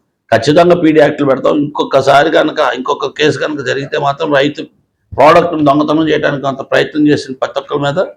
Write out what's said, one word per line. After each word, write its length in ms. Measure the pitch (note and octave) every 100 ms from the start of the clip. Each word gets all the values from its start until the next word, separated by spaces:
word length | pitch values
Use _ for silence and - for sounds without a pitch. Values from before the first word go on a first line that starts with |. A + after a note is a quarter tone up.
| _ _ _
ఖచ్చితంగా 440 | A2+ C3+ D#3 F3 E3+
పీడీ 240 | D#3 D3+
యాక్ట్లు 260 | D3 D3+ C#3+
పెడతాం. 320 | C3 C3+ D3+
ఇంకొకసారి 720 | D3 - C3 C3+ A#2+ C#3 D#3
కనుక, 280 | D#3+ D#3 D3
ఇంకొక 580 | C#3 A#2+ C3 C#3+ C#3 -
కేసు 220 | D3+ -
కనుక 260 | D#3 D3 B2+
జరిగితే 340 | B2+ C#3 D3+
మాత్రం 340 | C#3+ C#3+ D#3+
రైతు 320 | C#3+ C#3+ D3 - _ _ _ _ -
ప్రోడక్ట్ను 500 | C#3+ E3+ E3+ D#3+ D3
దొంగతనం 440 | C#3+ D3+ D3+ D#3
చేయడానికి 380 | D3+ D3 C#3+ C#3
అంత 100 | C3+
ప్రయత్నం 500 | B2 C3+ C#3 D3+ D3+
చేసిన 260 | C#3+ -
ప్రతి 260 | C3 B2+ C#3
ఒక్కరి 200 | - D3
మీద 260 | C#3+ D#3 -